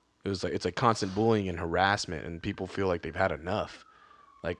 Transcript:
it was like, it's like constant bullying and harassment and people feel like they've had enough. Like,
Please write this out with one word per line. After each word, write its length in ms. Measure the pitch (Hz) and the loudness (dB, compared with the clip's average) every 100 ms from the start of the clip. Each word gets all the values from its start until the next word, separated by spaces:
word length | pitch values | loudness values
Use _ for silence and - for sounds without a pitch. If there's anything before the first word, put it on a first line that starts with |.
| _ _ | _ _
it 60 | 98 | -4
was 140 | 95 92 | -2 -2
like, 80 | |
it's 100 | 87 92 | -2 -2
like 100 | - | 2
constant 380 | 123 110 98 | 2 4 0
bullying 360 | 95 113 110 95 | 2 4 4 2
and 100 | 87 | -2
harassment 640 | 90 85 95 104 - 80 57 | -2 4 4 4 -2 -6 -8
and 160 | 85 | -6
people 260 | 110 98 92 | -6 -4 -6
feel 200 | - 98 | -2 0
like 140 | 87 | 0
they've 140 | 80 80 | -2 0
had 160 | 95 | 0
enough. 520 | 78 82 143 - - - - - - - - | 0 -2 -2 -2 -8 -20 -20 -20 -20 -20 -8
Like, 140 | 82 | -6